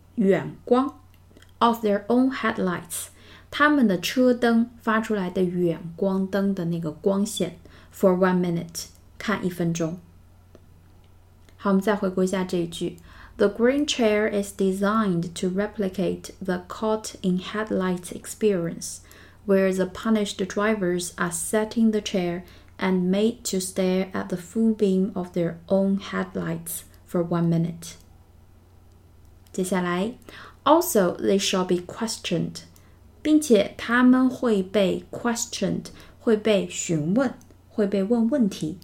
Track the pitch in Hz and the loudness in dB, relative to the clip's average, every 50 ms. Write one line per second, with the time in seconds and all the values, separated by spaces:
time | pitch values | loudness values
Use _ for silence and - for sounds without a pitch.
0 | - - - 240 190 190 185 156 139 151 - - - - 240 247 269 285 - - | -20 -10 -4 2 4 4 4 2 0 -4 -10 -12 -2 2 2 2 2 0 -6 -12
1 | - - - - - - - - - - - - 233 233 226 226 220 208 202 202 | -18 -20 -20 -20 -20 -20 -20 -20 -20 -20 -2 2 2 2 2 2 0 0 0 0
2 | 202 - 240 247 262 262 262 - - 220 220 - 190 185 175 170 170 - - - | 0 2 2 2 2 2 0 -2 -2 -2 -2 -2 -2 -2 -2 -4 -6 -10 -12 -12
3 | - - - - - - - - - - - - 285 302 302 285 247 208 185 170 | -12 -12 -16 -20 -20 -20 -20 -20 -20 -10 0 2 4 4 6 6 4 4 4 0
4 | 170 - - 262 254 254 247 240 247 233 233 226 233 233 - - - 226 214 220 | -2 -2 2 4 4 4 4 4 4 4 4 4 2 0 -4 -6 -2 0 0 0
5 | 220 - 214 208 185 180 180 196 185 180 180 175 180 170 160 165 175 165 165 - | 0 0 -2 -2 -2 -2 0 0 0 0 0 0 0 0 0 -2 -6 -12 -6 -4
6 | 196 190 190 190 190 185 202 196 196 196 196 190 170 170 170 170 165 156 151 - | -2 0 0 0 -2 -2 -2 0 0 0 -2 -2 -2 -2 -2 -4 -4 -6 -8 -2
7 | - 202 196 196 202 - - - - - - - - - - - - - - - | -2 0 0 0 -2 -2 -2 -4 -4 -4 -6 -10 -18 -20 -20 -20 -20 -20 -4 2
8 | - 190 180 180 185 185 180 180 180 175 170 165 170 165 - - - - - - | 4 4 4 4 4 4 4 2 0 0 -2 -4 -6 -8 -10 -14 -14 -14 -18 -20
9 | - - - - - - 208 - - 180 180 - 175 170 165 170 165 156 170 185 | -20 -20 -18 -8 -4 -4 -4 -2 -4 -4 -4 -2 -2 -2 -2 -2 -4 -4 -6 -8
10 | - - - - - - - - - - - - - - - - - - - - | -14 -20 -20 -20 -20 -20 -20 -20 -20 -20 -20 -20 -20 -20 -20 -20 -20 -20 -20 -20
11 | - - - - - - - - - - - - - 202 196 196 190 226 208 196 | -20 -20 -20 -20 -20 -20 -20 -20 -20 -20 -18 -6 0 2 2 2 2 2 0 0
12 | 196 190 185 190 185 185 196 190 185 185 - 175 170 170 170 - 175 165 - - | -2 -2 0 0 0 0 0 -2 -2 -2 -2 -2 -2 -4 -6 -6 -6 -6 -8 -10
13 | - - - - - - - - 214 196 196 - 226 247 277 285 294 294 - - | -16 -20 -20 -20 -20 -16 -2 0 0 0 2 2 2 2 2 2 0 -2 0 2
14 | 233 214 208 208 214 220 208 202 202 196 - - 196 190 185 196 196 196 214 226 | 2 2 4 2 2 0 0 -2 -4 -4 -2 0 0 0 2 2 0 2 2 2
15 | 220 196 175 170 165 170 165 - - 185 180 190 208 214 - - 196 190 190 - | 2 2 0 0 -2 -4 -6 -4 -4 -2 -2 -2 -4 -4 -4 -4 -4 -4 -2 -2
16 | 180 170 180 175 - - - - 190 190 180 180 - - - - 226 214 220 220 | -2 -2 -4 -6 -10 -14 -16 -8 -6 -4 -4 -4 -6 -10 -8 -6 -2 -2 -2 -2
17 | 220 - - - - 185 180 185 185 - - 208 220 220 202 190 185 185 180 175 | -4 -8 -10 -4 -2 -2 0 -2 -2 -6 -6 -6 -4 -2 -2 -2 0 0 -2 -4
18 | - - - - - - - - 220 214 196 175 170 165 - - - - - - | -6 -10 -14 -14 -14 -14 -6 0 2 2 2 2 -2 -4 -6 -8 -10 -12 -12 -14
19 | - - - - - - - - - 208 190 190 190 190 185 185 185 185 185 - | -16 -20 -20 -20 -20 -20 -20 -10 0 2 2 4 4 2 2 0 -2 -2 -4 -4
20 | - 226 220 214 208 196 - - 196 190 - 208 202 220 220 208 190 175 180 175 | 0 0 2 2 0 -2 -4 -6 -6 -4 -2 0 0 0 0 0 0 0 0 -2
21 | 175 - - - 180 170 165 - - - - 214 220 220 - 233 226 220 214 208 | -4 -6 -6 -4 -4 -4 -4 -6 -4 -2 -2 -2 -2 -2 0 2 2 2 2 0
22 | 208 - - 196 175 175 170 180 185 - - - - - - - 196 190 185 185 | -2 -2 -2 -2 0 -2 -4 -6 -8 -12 -18 -20 -20 -20 -8 -4 0 0 2 2
23 | 180 180 185 202 214 226 240 - - - - 190 185 - - - 185 185 185 185 | 2 2 2 2 2 0 0 -2 -6 -4 -4 -4 -4 -4 -2 0 0 2 2 0
24 | 190 185 - 196 196 - 185 170 - - - 226 226 226 220 214 214 196 190 185 | -2 -2 -6 -8 -6 -6 -8 -8 -8 -6 -2 0 2 2 2 2 2 2 4 2
25 | 185 208 - 190 180 180 - 185 170 170 170 170 - - 196 190 196 196 196 196 | 0 0 -2 -6 -8 -4 -2 -2 -2 -2 -4 -8 -4 0 0 2 2 2 0 -2
26 | - - - 190 185 - - 190 175 165 165 165 165 - - - - - - - | -4 -6 -6 -6 -6 -6 -6 -6 -6 -6 -6 -6 -8 -10 -12 -12 -12 -16 -20 -20
27 | - - - 180 165 170 170 170 170 165 170 165 165 165 - - - - - - | -10 -4 -2 -2 0 0 0 0 2 2 2 2 0 -2 -4 -10 -14 -16 -18 -20
28 | - - - - - - - - - - - - - _ - - - - - - | -20 -20 -20 -20 -20 -20 -20 -20 -20 -20 -20 -20 -20 _ -20 -20 -20 -20 -20 -20
29 | - - - - - - - - - - - - 185 185 202 185 180 175 175 180 | -20 -20 -20 -20 -20 -20 -20 -20 -20 -10 -6 -4 -2 -2 0 -2 0 0 -2 -2
30 | 190 233 254 - - - - - - - - - - 269 302 330 339 - - 220 | -2 -4 -6 -10 -16 -20 -20 -20 -20 -20 -20 -4 2 4 4 6 4 4 4 4
31 | 185 175 - - - 214 196 202 196 - - 185 180 180 180 175 180 - - - | 4 4 0 0 0 2 2 2 2 0 0 0 0 0 0 -2 -2 -6 -8 -6
32 | 226 220 - - - - 180 165 170 170 165 - - - - - - - - - | -6 -6 -6 -8 -6 -4 -2 -2 -2 -4 -8 -12 -16 -20 -20 -20 -20 -20 -20 -20
33 | - - - - - 302 311 302 302 - 233 202 - - - - - - 233 247 | -20 -20 -18 -4 2 4 4 4 6 6 6 4 4 2 -4 -10 -4 0 2 4
34 | 254 254 254 254 262 254 254 - - 240 220 196 190 185 - 214 196 180 175 180 | 6 6 6 6 4 2 0 0 0 2 2 2 0 0 0 2 2 2 0 -2
35 | - - - - - 240 233 226 - - - - 196 175 175 175 - - - - | -6 -10 -12 -6 -4 -4 -2 -4 -6 -8 -6 -4 -2 -2 -2 -4 -6 -10 -16 -20
36 | - - - - - 240 220 214 208 220 208 190 180 175 - - - - 170 156 | -20 -20 -20 -4 0 2 2 2 4 2 2 2 2 -2 -6 -8 -4 -2 -2 0
37 | 147 160 196 247 277 240 - - - - - - _ - - - 208 196 202 196 | 0 0 2 2 0 0 -2 -8 -14 -20 -20 -20 _ -8 -2 -2 0 0 0 0
38 | 190 196 240 233 220 233 294 294 233 190 - - 165 156 180 - | 0 2 2 2 2 2 2 2 2 0 0 -2 -6 -6 -8 -10